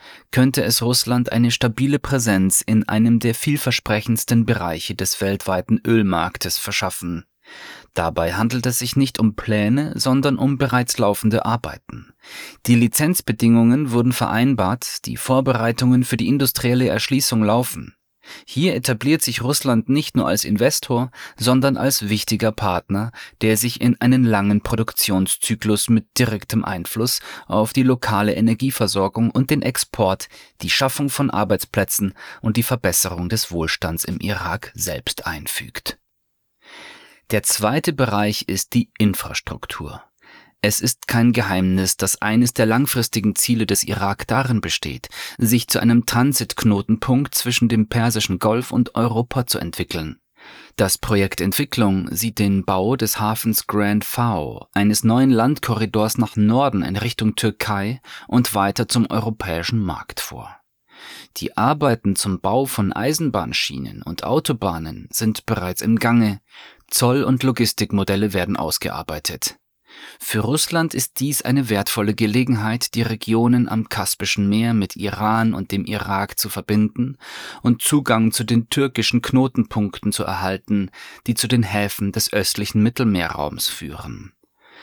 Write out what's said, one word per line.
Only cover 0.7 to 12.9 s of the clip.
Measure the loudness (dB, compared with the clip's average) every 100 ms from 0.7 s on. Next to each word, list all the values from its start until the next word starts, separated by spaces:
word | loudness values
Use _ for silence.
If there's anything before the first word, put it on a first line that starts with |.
| 0
Russland | 2 0 0 0 0
eine | 2 2
stabile | 2 0 0 0 0
Präsenz | 0 0 2 2 2 2
in | 2 2 2
einem | 2 4 4
der | 2 0
vielversprechendsten | 0 0 -2 -4 -2 -2 0 -2 2 2 4
Bereiche | 0 -2 -4 -6 -4
des | -4 -2
weltweiten | -2 -2 -2 -2 0 0 4
Ölmarktes | 2 4 0 -2 -4 -6 -6
verschaffen. | -4 -4 -4 -6 -6 -8 -10 _ -20 -20 -20 -20 -10
Dabei | -4 -2 0 -2
handelt | 0 0 0 -2
es | -2
sich | -2 0
nicht | 0 2
um | 0 0
Pläne, | -2 0 2 2 0 -2
sondern | 0 2 2 2
um | 0 0
bereits | 0 0 0 0
laufende | 2 2 2 2 0
Arbeiten. | -2 -4 -12 -16 -18 -20 _ -20 -18 -18 -6 2
Die | 4
Lizenzbedingungen | 4